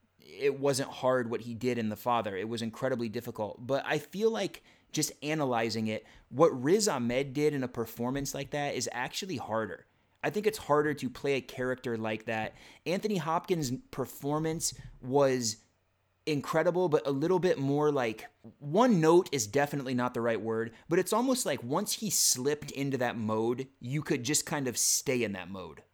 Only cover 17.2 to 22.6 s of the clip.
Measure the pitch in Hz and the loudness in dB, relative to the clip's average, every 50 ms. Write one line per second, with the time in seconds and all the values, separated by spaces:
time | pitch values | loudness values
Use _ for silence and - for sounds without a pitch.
17.2 | 147 170 185 180 170 185 165 - 135 139 143 147 151 151 143 135 123 113 107 - | 2 2 2 4 4 2 2 2 2 0 2 2 4 4 2 2 0 0 -2 -6
18.2 | - - _ _ - 113 - _ 147 143 151 208 247 254 220 170 156 160 170 175 | -10 -16 _ _ -20 -20 -20 _ -8 -2 2 4 6 6 6 6 8 8 8 8
19.2 | 190 - 143 135 107 101 104 139 143 143 - 143 131 131 131 123 123 123 123 123 | 6 4 0 -2 -2 0 2 2 2 2 0 -4 -4 -2 0 0 0 0 0 0
20.2 | 113 117 113 98 107 113 113 113 113 113 - - - - 160 180 185 - 220 226 | 0 0 0 0 -2 -2 -2 -2 -2 -4 -6 -12 -4 0 2 2 2 2 2 2
21.2 | 247 269 254 254 - 190 143 - 120 120 143 180 208 - - - 226 202 - - | 2 2 2 2 0 -2 -2 -2 -2 -2 -2 0 0 -2 -4 -4 -2 -2 0 2
22.2 | - - - 127 127 143 151 147 | 2 2 2 2 0 0 -2 -2